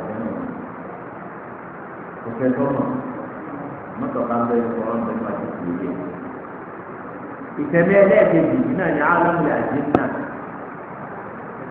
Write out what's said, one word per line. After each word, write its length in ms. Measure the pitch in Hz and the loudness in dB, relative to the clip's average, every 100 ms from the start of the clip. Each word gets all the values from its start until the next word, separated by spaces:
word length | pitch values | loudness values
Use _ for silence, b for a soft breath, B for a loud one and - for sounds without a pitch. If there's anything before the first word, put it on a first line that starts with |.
dáwà. 380 | 90 110 117 - - - - - - - - - - - - - - - - - - - | -4 -4 -4 -4 -6 -8 -10 -12 -12 -12 -12 -12 -12 -12 -12 -12 -12 -14 -12 -12 -12 -10
Kò 120 | - | -8
fẹ́ 160 | 117 131 | 0 2
tọ́mọ̀, 340 | 143 277 277 - 127 - - - - - - - - - 107 | 4 2 2 0 -2 -4 -8 -10 -10 -10 -10 -10 -10 -10 -6
mọ́tò 240 | 139 123 | -4 -2
bá 140 | 113 120 | 0 0
ń 60 | |
bẹ 120 | 117 117 | 2 2
ní 120 | 117 110 | 2 0
ọ̀rọ̀ 180 | 110 | -2
ń 80 | 117 | -2
bẹ 120 | 113 | -2
ní 100 | - 101 | -2 -4
àti 200 | 98 - - | -4 -6 -6
ìlú 180 | 87 87 | -4 -2
yẹn. 180 | 90 90 92 - - - - - - - - - - - - - - - | -2 -4 -6 -8 -10 -10 -12 -12 -12 -12 -12 -12 -12 -12 -10 -10 -8 -4
Ìtẹ̀mí 380 | 143 170 180 | 4 6 8
ẹlẹ́ẹ̀kejì 580 | 196 196 - - 165 165 | 8 10 10 8 6 6
yìí 220 | - - | 4 2
náà 160 | 175 170 | 2 2
ni 120 | 151 | 4
álámù 420 | 151 175 165 170 147 | 4 6 4 4 2
àjíǹnà. 560 | - - 139 - - 117 - - - - - - - - - - - - - - - - | 2 0 0 4 4 4 -2 -6 -8 -10 -10 -12 -12 -12 -12 -10 -10 -10 -12 -12 -10 -10